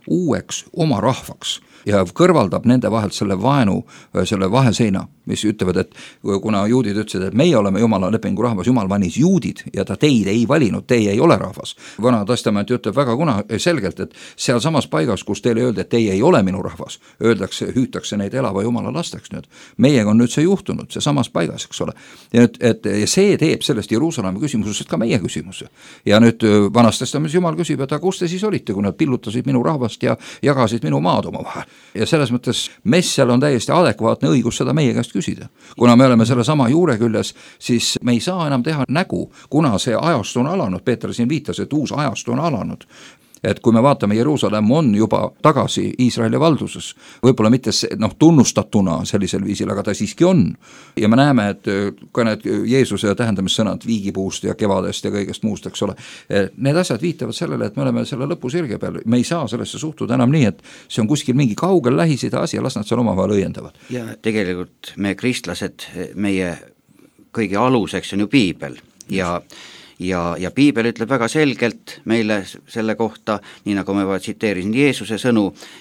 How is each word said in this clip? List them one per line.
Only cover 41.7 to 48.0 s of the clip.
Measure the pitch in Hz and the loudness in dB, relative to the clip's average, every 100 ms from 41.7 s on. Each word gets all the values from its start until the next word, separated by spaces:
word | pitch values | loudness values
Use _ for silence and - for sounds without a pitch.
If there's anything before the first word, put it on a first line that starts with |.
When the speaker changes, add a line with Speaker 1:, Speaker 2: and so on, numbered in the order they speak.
Speaker 1:
uus | 151 127 123 | -2 -2 -4
ajastu | 147 104 - 120 | -4 -4 -4 -2
on | |
alanud. | 165 127 87 - - - - - _ - | -2 -2 -6 -10 -14 -20 -20 -20 _ -6
Et | - 101 | -4 0
kui | 117 | 4
me | 113 | 4
vaatame, | 131 139 104 107 | 4 2 0 2
Jeruusalemm | 135 143 101 104 107 | 2 0 0 2 2
on | 147 147 101 | 4 4 2
juba | 110 101 98 - | 2 0 -2 0
tagasi | 151 139 98 - 101 - | 2 2 0 -2 -2 2
Iisraeli | 123 120 113 123 | 0 2 0 2
valduses, | 160 135 - - - - - - | 2 2 -2 -8 -14 -16 -20 0
võib-olla | 123 - 107 | 2 4 4
mitte | 131 113 | 4 2
se-, | - - - | -2 -2 -2